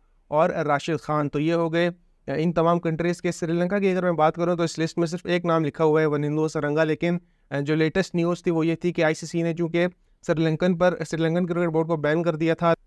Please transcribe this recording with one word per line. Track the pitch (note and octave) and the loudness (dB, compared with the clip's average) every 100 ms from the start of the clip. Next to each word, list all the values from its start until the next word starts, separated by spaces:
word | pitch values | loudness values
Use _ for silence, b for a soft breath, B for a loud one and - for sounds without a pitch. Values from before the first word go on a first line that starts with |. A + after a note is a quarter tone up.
| _ _ _ | _ _ _
और | D3+ F3 | 0 2
राशिद | F3 D3+ C#3+ - D#3 | 0 0 -2 0 -6
खान। | - D3+ C#3+ | -2 -2 -2
तो | D3 | -2
ये | D#3 | 0
हो | E3+ E3 | 0 0
गए, | E3 F3 | 0 0
अ, | F3 _ _ - | -2 _ _ -8
इन | C#3 E3 | -2 0
तमाम | E3+ E3 E3+ | 2 2 2
कंट्रीज़ | E3+ D#3+ E3+ F3 | 0 -2 -2 -2
के। | F3+ | -4
श्रीलंका | E3+ E3+ E3+ F3+ G3+ | -4 -2 0 0 0
की | G3 | 0
अगर | F#3 | 0
मैं | F3+ E3 | 0 2
बात | D#3 E3 | 2 2
करूँ, | E3+ F3 | 0 0
तो | |
इस | E3+ - | -2 -2
लिस्ट | D#3+ - | -4 -2
में | E3 | -2
सिर्फ | F3 - | -4 -2
एक | F3 F3 | -2 0
नाम | E3 | 0
लिखा | D#3 - | 0 0
हुआ | D#3+ D#3 | 2 4
है, | D#3 | 2
वनिंदु | D3 D3 D3+ D#3 | 0 -2 0 -2
सरंगा, | D#3 D3 D3 | -2 -2 0
लेकिन, | D#3 D3+ E3+ F3 - _ _ | 0 0 0 -2 -6 _ _
अ, | C#3 | -6
जो | C#3+ D#3 | -2 0
लेटेस्ट | D#3+ F#3+ F3+ F3 | 2 0 -2 0
न्यूज़ | E3+ F3 - | -2 -2 -2
थी | |
वो | E3 | 0
ये | D#3+ D#3+ | 0 0
थी | F3 | -2
कि | F3 | 0
आईसीसी | D#3+ D#3+ D#3+ E3+ | 0 0 -4 -4
ने | E3+ | -2
चूँकि | E3 E3+ E3+ F3 - _ _ - | -2 -2 0 0 -2 _ _ -4
श्रीलंकन | D#3+ D#3+ D#3+ F#3 F3 | 0 0 2 0 2
पर, | F3+ E3+ | 2 0
श्रीलंकन | D#3+ D#3+ E3 E3+ F3+ | -6 -2 0 0 0
क्रिकेट | E3+ F3 | -2 0
बोर्ड | D#3+ D#3+ | 0 0
को | E3 | 0
बैन | D3 D#3 | 0 0
कर | E3+ D#3 | 0 0
दिया | E3 D#3+ | 0 0
था। | E3+ E3 | 2 0